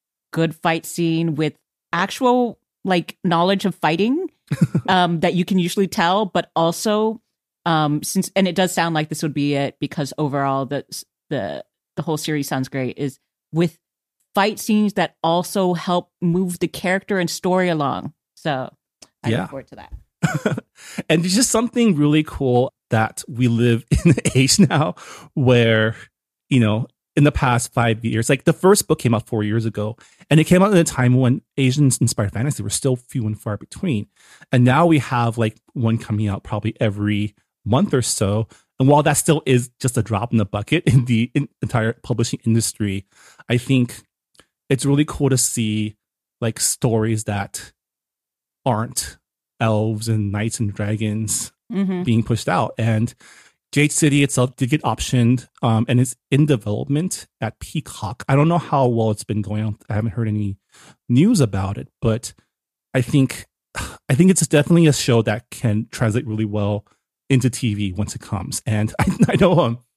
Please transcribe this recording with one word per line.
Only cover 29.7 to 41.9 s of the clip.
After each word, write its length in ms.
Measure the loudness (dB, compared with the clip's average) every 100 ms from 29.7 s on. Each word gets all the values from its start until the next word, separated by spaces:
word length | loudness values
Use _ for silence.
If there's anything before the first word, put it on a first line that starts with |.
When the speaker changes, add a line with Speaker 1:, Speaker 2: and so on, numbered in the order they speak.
| -6 -8 -10 -20 _ _
Speaker 2:
and 80 | 2
it 60 |
came 180 | 4 4
out 80 | 6
in 80 | 4
a 60 |
time 300 | 2 2 2
when 280 | 4 4 0 -4 -2
Asian-inspired 760 | 0 4 2 2 0 0 -4
fantasy 300 | -2 -4 -4
were 80 | -6
still 240 | -4 -2
few 320 | -4 -6 -6 -4
and 140 | -6
far 160 | -8 -10
between. 500 | -12 -8 -4 -4 -6 _ _ -20 -2
And 100 | 4
now 220 | 4 4 4
we 140 | 2
have, 360 | 2 -2 0 0
like, 200 | -2 -4 _
one 260 | -4 0 -2
coming 300 | -2 -2 -2
out 160 | -4
probably 320 | -6 -6 -6 -2
every 560 | -2 0 -2 -2 -4 -10 _ _
month 280 | 0 0 2
or 100 | 0
so. 440 | -2 -2 0 0 -4 -12 _ 0
And 100 | 4
while 140 | 6
that 120 | 4
still 280 | 0 2 0 2
is 240 | 0 0 _
just 180 | -4 -2
a 40 |
drop 280 | -2 -4 0
in 80 | -2
the 60 | 0
bucket 380 | -4 -2 0
in 220 | 4 2 4
the 260 | 0 0
in-, 140 | -2 -4 _
entire 340 | -4 -2 -2